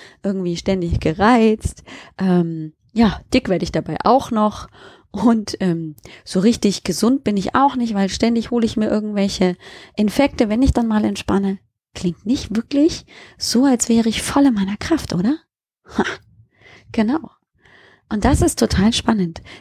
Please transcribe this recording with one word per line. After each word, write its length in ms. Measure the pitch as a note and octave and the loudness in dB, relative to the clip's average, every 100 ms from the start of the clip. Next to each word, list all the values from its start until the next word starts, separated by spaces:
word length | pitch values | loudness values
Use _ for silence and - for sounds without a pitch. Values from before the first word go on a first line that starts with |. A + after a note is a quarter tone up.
| - _ | -20 _
irgendwie 360 | G3 F#3+ F3 E3+ | -6 -4 -4 -4
ständig 420 | - F#3+ E3+ - | -2 -2 0 -2
gereizt, 840 | - E3 G#3 B3 A3+ A3 - - - - - - | -2 0 4 4 4 2 -4 -8 -16 -20 -20 -4
ähm, 540 | F#3 F3+ E3+ D#3+ D#3 - _ | 2 2 2 -4 -10 -14 _
ja, 280 | A3 A3+ - - | 2 2 0 0
dick 160 | B3+ A#3+ | 0 2
werde 140 | F3+ | -2
ich 80 | F#3 | 0
dabei 260 | D#3+ D#3+ D#3 | -4 -4 -2
auch 280 | - B3+ - | 2 2 2
noch 360 | A3 G#3+ - - - - - _ | 0 0 -2 -14 -20 -20 -20 _
und, 460 | G3+ A3+ A3+ G3+ - | 0 2 2 -2 -4
ähm, 340 | F#3+ E3 D#3+ D3+ - - - | -2 -2 -4 -12 -20 -20 -6
so 140 | F#3+ | 0
richtig 440 | G#3 A#3 G#3 F#3+ | 2 2 0 -2
gesund 400 | - E3+ G#3+ C4+ | -4 -2 0 0
bin 140 | - G3+ | 0 -2
ich 180 | F#3 B3 | -4 -2
auch 200 | C#4 C4 | -2 0
nicht, 180 | A#3 | -4
weil 160 | G3+ G3 | -2 -2
ständig 420 | - A3+ A#3 A3 | -2 -2 -2 -2
hole 140 | A#3+ A3 | -2 -2
ich 120 | A3 | -2
mir 120 | G#3+ | -2
irgendwelche 640 | G#3+ G#3+ G3+ G3 - F3+ F3+ - - - - | -2 -2 -2 -2 0 -2 -2 -10 -20 -14 -4
Infekte, 540 | G#3 - C#4 - A3 | -2 2 0 2 0
wenn 120 | A3 | 2
ich 120 | C4+ | 2
dann 140 | - A#3 | 2 0
mal 180 | G#3+ G#3+ | 0 0
entspanne. 540 | G3 - G3+ G3 G3 _ _ _ | -4 -2 0 0 -4 _ _ _
Klingt 320 | - F3 E3 G3+ | -6 -6 -4 -2
nicht 300 | C#4 - G#3+ | -4 -2 -6
wirklich 500 | - C#4+ D#4 - - - - - | -2 2 2 0 -10 -20 -20 -10
so, 280 | - A#3 C#4 | -2 2 4
als 240 | A#3+ - | 2 2
wäre 200 | A3+ A3+ | 2 2
ich 120 | G#3+ | -2
voll 240 | - C#4+ C#4 | -2 2 4
in 80 | |
meiner 240 | G#3 F#3+ G#3 | 2 -2 -4
Kraft, 360 | - D#4+ - | -2 -2 -2
oder? 240 | F3 G3+ D#4 - _ _ _ _ - | -2 0 -2 -6 _ _ _ _ -6
Ha, 60 | - - _ _ _ _ - - - | -4 -6 _ _ _ _ -20 -20 -8
genau. 400 | - G#3+ D#4 A3 _ _ _ _ - - _ _ | -2 0 -2 -6 _ _ _ _ -20 -20 _ _
Und 160 | G#3+ A#3 | -2 2
das 160 | - | 4
ist 180 | E4+ - | 2 2
total 340 | A3 - G#3 | 0 2 2
spannend, 480 | - - A3 F3 E3 - - | 2 0 0 -2 -6 -18 -20